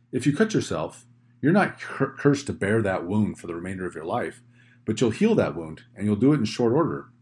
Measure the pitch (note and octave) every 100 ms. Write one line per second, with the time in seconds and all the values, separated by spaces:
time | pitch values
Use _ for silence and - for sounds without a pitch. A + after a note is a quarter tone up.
0 | _ B2+ D3 C#3 A3 C3 A2+ E2+ E2 -
1 | _ _ _ - C3+ G3 E3+ - - -
2 | - - D3 C#3+ - F2+ G2 A2 G2+ F#2
3 | C#2+ G#2+ G2+ E2 F2 E2+ F2+ F#2+ F2+ E2
4 | D#2+ A#2 F2 - _ _ _ _ - A2
5 | A#2+ - G#3+ G3+ F2 E2 D#2+ D#2 - -
6 | G#2 G2+ C3 D3+ G#2+ - A#2 C3+ D3 C#2+
7 | - _